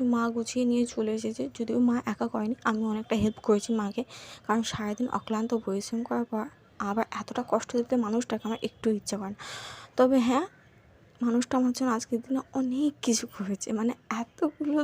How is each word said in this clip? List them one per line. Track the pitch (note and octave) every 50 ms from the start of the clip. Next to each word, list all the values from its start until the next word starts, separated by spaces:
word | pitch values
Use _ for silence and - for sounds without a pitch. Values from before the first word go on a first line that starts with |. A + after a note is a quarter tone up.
| C4 B3 A#3+
মা | A#3 A#3 A#3 A3+
গুছিয়ে | A#3 A3+ - - B3+ B3+
নিয়ে | A#3+ A#3+ A#3+ A#3+ A#3+ -
চলে | - A3 G#3+ A3 A3
এসেছে, | A3 A3 A3 - B3+ C#4 - -
যদিও | A#3 A3+ A#3 B3 B3 A#3+
মা | A#3+ B3 - -
একা | G#3 - A#3 A#3
করেনি, | - A3+ G#3+ G#3+ B3+ - - -
আমি | A3 G#3+ A3 A3
অনেকটা | G#3+ G#3+ A3+ - A3+
হেল্প | G#3+ G#3 G#3+ G#3+ - - -
করেছি | G#3 G#3 - - A3+ A3
মাকে, | G#3 G3 G3+ - B3+ - - - - - - - -
কারণ | - G#3 A3+ A3+ -
সারাদিন | - - G#3+ G#3 G#3 G#3+ B3 B3 - G3+
অক্লান্ত | - - A3 G#3+ A3+ A#3 A#3+ A3+ A3+
পরিশ্রম | - F#3+ G3 G3+ - - A3+ A#3+ -
করার | A#3+ A#3+ A#3 -
পর | A3+ A3 A3+ D4 - - - - - -
আবার | G#3+ G3+ G3+ A3+ - - - -
এতটা | A3 - - B3+ B3 -
কষ্ট | - A3+ - - - A#3+
দিতে | A#3 - C4 B3 A3+
মানুষটাকে | G#3 G#3+ A#3 B3 - A3+ A3 - G#3+
আমার | A3+ - - A3
একটু | - - - A3 A3 G3+
ইচ্ছা | - - G3+ G3
করে | G3 F#3+ G#3
না। | - - - - - - - - - - - -
তবে | - B3+ B3+ C4+ C4 A#3 A#3+
হ্যাঁ, | B3+ C4+ F4 G4+ - - - - _ - - - - - - - - -
মানুষটা | A#3+ A#3+ A#3 A#3+ B3 - - B3+
আমার | B3+ B3 B3 -
জন্য | C4+ B3+ A3+ A3+
আজকের | - - B3 A3+ A#3
দিনে | - C4 C4 - - - C4+
অনেক | C4 B3+ B3 C4+ D4+ D4 C#4+ - -
কিছু | - A3+ A3 - A#3+ -
করেছে, | - G3+ F#3+ G3+ F#3+ - - A3 G#3
মানে | A3 A#3+ A#3+ - _ - A3+ A3
এতগুলো | A#3 - - - F4 D4+ - - D4+ D4 D4 D4+